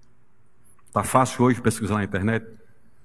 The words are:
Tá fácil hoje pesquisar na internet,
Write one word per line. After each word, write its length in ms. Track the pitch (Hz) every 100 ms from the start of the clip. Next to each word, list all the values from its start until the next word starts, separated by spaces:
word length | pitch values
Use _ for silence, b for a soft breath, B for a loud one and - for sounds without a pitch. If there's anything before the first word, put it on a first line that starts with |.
| - - - - - - - - -
Tá 100 | 104
fácil 420 | 101 127 127 -
hoje 160 | 123 120
pesquisar 340 | 113 - 101
na 100 | 104
internet, 420 | 98 95 104 113 - - - - - -